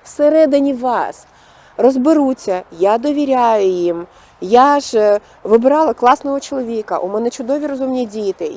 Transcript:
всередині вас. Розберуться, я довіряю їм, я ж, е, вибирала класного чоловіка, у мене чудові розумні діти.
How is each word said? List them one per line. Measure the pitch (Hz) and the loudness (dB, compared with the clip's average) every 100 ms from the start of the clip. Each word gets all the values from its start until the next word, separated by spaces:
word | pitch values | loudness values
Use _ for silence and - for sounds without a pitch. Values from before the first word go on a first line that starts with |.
всередині | - - 294 320 311 285 277 | -12 0 2 4 2 0 0
вас. | 254 247 220 117 - - _ _ _ _ - | -2 -4 -4 -4 -10 -20 _ _ _ _ 0
Розберуться, | 240 262 269 311 269 262 - 180 - | 2 2 2 2 0 -2 -6 -6 -8
я | 165 190 226 | -2 0 0
довіряю | 285 294 277 254 233 220 190 | 0 -2 0 2 2 2 0
їм, | 180 175 170 175 _ _ _ | 0 -2 -4 -8 _ _ _
я | 180 240 277 285 | 2 4 4 2
ж, | - 220 | 0 2
е, | 208 208 - - | 2 2 -2 -12
вибирала | - 226 254 302 311 | 0 2 4 2 0
класного | 233 240 285 277 277 | 2 2 2 0 -6
чоловіка, | - 277 233 226 214 180 | -6 -8 -6 -6 -6 -6
у | 185 | -4
мене | 208 233 | -4 -4
чудові | - 233 285 294 | -6 -4 -4 -4
розумні | 269 262 254 226 | -4 -4 -4 -4
діти. | 214 202 190 160 | -4 -6 -4 -8